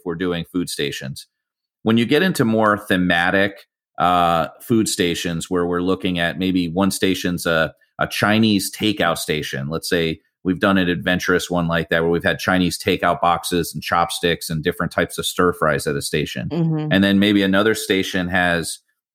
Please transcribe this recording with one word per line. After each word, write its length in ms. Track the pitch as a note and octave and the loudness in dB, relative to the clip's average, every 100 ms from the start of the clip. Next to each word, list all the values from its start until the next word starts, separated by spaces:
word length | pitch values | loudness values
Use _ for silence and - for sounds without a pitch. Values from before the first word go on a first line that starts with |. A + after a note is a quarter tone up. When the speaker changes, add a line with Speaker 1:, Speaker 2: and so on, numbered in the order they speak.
| F2+ | -4
Speaker 1:
we're 100 | E2 | -4
doing 300 | F2+ F2 E2 | -2 -2 -4
food 240 | F2+ E2+ | -4 -4
stations. 580 | - C#2+ - C2 C#2+ - _ _ _ _ _ | -4 -4 -6 -10 -12 -16 _ _ _ _ _
When 140 | A2 A2+ | 0 2
you 80 | A2+ | 4
get 180 | D3 | 2
into 220 | F#3+ F3+ A#2+ | 2 2 2
more 320 | A2 G#2+ G#2 | 4 4 2
thematic, 880 | - F#2+ F2+ E2+ F2+ G2 G2+ - - _ _ - | 2 2 2 2 2 2 2 -2 -20 _ _ -2
uh, 500 | F2 F2+ E2+ E2+ - - | 2 4 4 2 0 -6
food 260 | - A2+ G#2+ | 0 2 2
stations 600 | - F2 E2+ F#2 E2 - | 0 0 0 -4 -4 -2
where 160 | F2+ F2 | -2 0
we're 160 | F2 | 0
looking 380 | F2+ F#2 G2 F2 | 0 0 -2 0
at 200 | E2+ D#2+ | -2 0
maybe 300 | F#2 F#2 F2 | 0 0 0
one 220 | E2 F#2+ | 2 0
station's 540 | - G2 F#2 F#2+ F2 F2 | 2 0 0 -2 -2 0
a, 280 | E2 D#2 - _ - | 0 0 -4 _ -6
a 80 | - | -4
Chinese 680 | - G#2+ G#2+ A2+ G2+ - | 0 2 4 4 2 0
takeout 440 | - A2 G#2 E2+ E2 | -2 -2 0 0 0
station. 500 | - D#2 D2+ C#2 C#2 | -2 -4 -4 -6 -6
Let's 200 | D#2+ - | -6 -2
say 320 | F2 E2 - _ _ F2+ | -2 0 -4 _ _ -4
we've 140 | E2+ | 0
done 160 | G#2 F#2+ | 2 2
an 100 | F2 | 2
adventurous 600 | E2+ F2+ F2+ - F2+ - | 0 0 -2 0 0 0
one 180 | F2 E2 | -2 0
like 220 | E2+ D#2+ | -2 0
that 120 | E2 | 0
where 80 | E2 | 2
we've 120 | E2+ | 0
had 160 | F#2 D#2 | 0 -2
Chinese 400 | - F#2 F2 - | 0 2 0 -2
takeout 400 | - F#2 F2+ E2 | -2 0 0 2
boxes 540 | E2+ E2+ - F2 E2 | 2 0 0 -2 -2
and 100 | D#2 | -6
chopsticks 640 | - F2+ E2+ - F2 E2 - | -2 0 0 0 -2 -2 -4
and 140 | E2 | -4
different 300 | D#2 - E2 | -4 -4 -4
types 240 | - E2+ - | -2 -4 -4
of 80 | D#2 | -6
stir 260 | - F2+ | 0 0
fries 340 | E2+ D#2 C#2+ D#2+ | 2 0 0 -2
at 120 | C#2+ | -4
a 40 | |
station. 460 | - D#2 C#2+ - - | -2 -4 -4 -6 -6
Speaker 2:
Mm-hmm. 460 | E3 E3 D#3 D3+ | -2 -2 -2 0
Speaker 1:
And 100 | F#2+ | 2
then 160 | G2 G2 | 4 4
maybe 240 | G#2 G2+ | 4 2
another 320 | G2 F#2+ G#2+ G#2+ | 2 2 2 0
station 540 | - F#2+ F#2 F#2+ F2 | 0 0 0 -2 -2
has, 500 | F2+ F2+ E2+ D#2+ - _ _ _ | 0 0 0 -4 -10 _ _ _